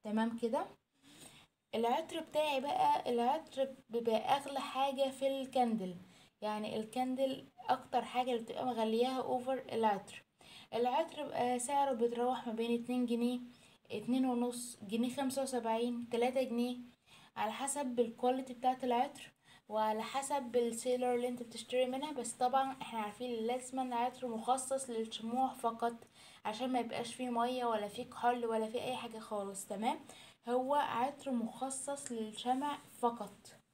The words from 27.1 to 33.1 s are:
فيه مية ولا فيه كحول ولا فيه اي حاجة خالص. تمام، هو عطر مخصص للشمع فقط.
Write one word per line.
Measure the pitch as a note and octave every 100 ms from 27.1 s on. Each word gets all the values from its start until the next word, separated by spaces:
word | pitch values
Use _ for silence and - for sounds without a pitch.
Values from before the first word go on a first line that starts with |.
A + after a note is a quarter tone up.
| -
فيه | B3+
مية | A#3+ A#3+ B3+ A#3+
ولا | A3 G#3
فيه | G#3+
كحول | A#3+ - A#3+ B3 A#3
ولا | A3 A3
فيه | A#3
اي | A3+ B3
حاجة | A#3+ A3
خالص. | A3 G#3+ G3 G3 -
تمام، | G3 A3+ D#4+ - - - - -
هو | B3 C4 C#4+
عطر | - A3 A#3+ - C#4
مخصص | A#3+ A3+ - C4 C4 - C#4 -
للشمع | A#3 G#3+ G#3+ A#3+ B3+ D4 C4+ - -
فقط. | A#3+